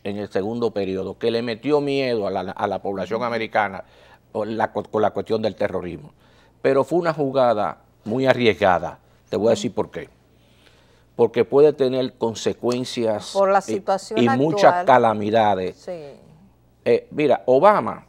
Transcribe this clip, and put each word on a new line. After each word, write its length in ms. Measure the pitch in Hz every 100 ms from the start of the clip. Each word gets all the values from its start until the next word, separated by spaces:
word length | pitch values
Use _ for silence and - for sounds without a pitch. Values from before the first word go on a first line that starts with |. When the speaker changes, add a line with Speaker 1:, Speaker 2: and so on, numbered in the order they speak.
Speaker 1:
en 140 | - 101
el 120 | 101
segundo 420 | 98 98 120 117
periodo, 460 | 104 95 95 95 92
que 120 | 117
le 120 | 117
metió 400 | 120 110 135 147
miedo 440 | 143 139 131 117 98
a 60 |
la, 80 | 98
a 280 | 92 - 101
la 140 | 95
población 400 | 95 98 90 113
americana 640 | 120 117 107 113 101 95 - _ _ _ _
o 140 | 110 107
la 260 | 110 110
cu-, 120 | 110
con 180 | 98 107
la 100 | 104
cuestión 300 | - 92 110
del 140 | 107 92
terrorismo. 580 | 101 92 87 82 147 _ _ _ _ _
Pero 240 | 135 135 135
fue 140 | 175
una 140 | 170
jugada 640 | 156 139 135 123 107 95 - _ _ 107
muy 200 | 123 131
arriesgada. 720 | 123 117 92 98 87 82 - _ _ -
Te 60 | 98
voy 120 | 107
a 20 |
decir 220 | 110 95
por 180 | 98 87
qué. 160 | - 73 _ _ _ _ _ _ _ _ _ _ -
Porque 260 | 117 120
puede 300 | 110 139 151
tener 400 | 143 131 131 127
consecuencias 1200 | - 117 104 107 95 117 123 127 - 113 104 -
Speaker 2:
Por 180 | 196 196
la 80 | 196
Speaker 1:
y, 20 |
Speaker 2:
situación 600 | - 214 190 190 - 220
Speaker 1:
y 60 | 120
muchas 360 | 120 151 156 190
Speaker 2:
actual. 200 | - 139
Speaker 1:
calamidades. 920 | 127 113 107 104 110 107 95 92 -
Speaker 2:
Sí. 160 | - 175 143 123 - - _ _ _ _ 123
Speaker 1:
Eh, 220 | 117 -
mira, 320 | - 147 117 -
Obama, 580 | 131 190 196 110 82